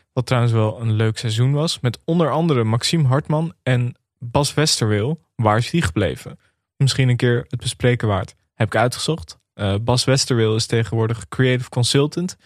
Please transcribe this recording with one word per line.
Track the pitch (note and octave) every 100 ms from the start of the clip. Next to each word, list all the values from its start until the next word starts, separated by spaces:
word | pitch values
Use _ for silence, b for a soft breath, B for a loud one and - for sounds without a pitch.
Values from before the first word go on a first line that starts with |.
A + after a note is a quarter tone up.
| b
Wat | - A#2+
trouwens | B2+ A#2+
wel | A2+ G#2+ A#2
een | A#2
leuk | G#2+ A2+ G#2+
seizoen | A2+ G#2+ B2+
was. | C#3+ E3 -
Met | B2 -
onder | - E3+ D3+
andere | C#3+ E3+ B2+
Maxime | A2 A#2+ - E3+ C3+
Hartman | D3+ - D3+ E3 -
en | - B2+ A#2+ - _ _
Bas | A#2+ C#3+ D3
Westerweel. | - D#3 - A2 G#2 A#2+ D#3+ _ -
Waar | A2 G#2+
is | A#2+
die | E3+
gebleven? | - G#2+ F2 C2 - - _ _ _ -
Misschien | C3+ - B2+
een | A#2+
keer | B2 A#2+ -
het | B2+
bespreken | B2 - B2 B2 A2
waard. | F#2+ - - _
Heb | - A2
ik | A2+
uitgezocht. | B2+ - - D#3+ - - _
Eh, | - G2+ G2+
Bas | A#2 B2+
Westerweel | - C3+ - A#2+ A2
is | A2 -
tegenwoordig | A#2 A2+ A2+ A2+ A#2 -
creative | - B2+ B2+ B2+
consultant | - A#2 C#3 D3 F3 F#3 -